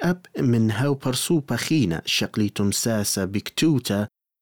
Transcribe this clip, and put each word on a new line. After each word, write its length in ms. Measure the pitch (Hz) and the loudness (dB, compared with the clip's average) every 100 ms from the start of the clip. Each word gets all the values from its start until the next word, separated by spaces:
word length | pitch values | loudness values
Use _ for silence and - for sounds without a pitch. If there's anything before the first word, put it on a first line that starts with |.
أب 220 | 175 180 - - | -2 -2 -6 -2
من 320 | 131 117 110 | 2 4 2
هاو 220 | 107 143 | 2 0
برسوبا 600 | 139 - 123 - 170 - 120 | 0 -2 -2 0 0 0 -4
خينة 460 | - 160 98 80 - | 0 2 2 -2 -4
شقليتم 680 | - 110 - 104 - 101 | -4 -2 -2 -2 0 0
ساسا 540 | - 120 110 101 - 95 | 0 0 -2 -2 -2 -2
بكتوتا 800 | 101 - - 160 139 - 101 107 _ _ _ | -4 -6 0 2 2 0 -2 -2 _ _ _